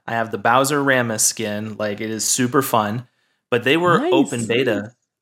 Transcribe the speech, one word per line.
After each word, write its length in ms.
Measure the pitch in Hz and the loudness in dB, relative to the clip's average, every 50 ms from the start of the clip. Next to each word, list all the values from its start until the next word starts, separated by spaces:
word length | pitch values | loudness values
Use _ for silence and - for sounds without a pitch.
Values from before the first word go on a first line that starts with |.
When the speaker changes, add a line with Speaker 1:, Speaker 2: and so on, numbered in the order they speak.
| _ | _
Speaker 1:
I 60 | - | -6
have 180 | 117 113 113 104 | -4 -4 -4 -4
the 80 | 113 104 | -4 -2
Bowser 440 | 101 117 120 131 139 135 151 143 | 2 4 4 4 4 2 0 0
Rammus 380 | 139 139 131 127 120 113 107 107 | 2 2 2 2 2 0 0 0
skin. 560 | - - - - 110 104 104 104 107 110 104 | -2 -2 -2 -2 -4 -4 -4 -6 -8 -8 -8
Like, 240 | 104 107 104 104 101 | -6 -6 -6 -6 -6
it 100 | 113 110 | -6 -6
is 140 | 110 104 - | -6 -4 -4
super 380 | - - - 123 123 147 143 | -2 0 0 0 2 2 0
fun, 440 | 139 - - 110 107 104 110 123 - _ _ _ _ _ _ _ _ - | 0 2 2 0 0 0 -2 -6 -8 _ _ _ _ _ _ _ _ -4
but 140 | 123 117 117 | -2 0 2
they 120 | 127 156 | 2 2
were 220 | 165 180 175 165 240 | 4 4 4 4 2
Speaker 2:
Nice. 140 | 302 359 | 2 2
Speaker 1:
open 340 | 359 330 254 - 127 120 113 | 2 2 2 2 -2 -4 -2
beta 480 | 107 117 127 131 117 104 101 104 120 - _ _ _ _ _ | -2 0 0 0 0 -2 -4 -4 -10 -14 _ _ _ _ _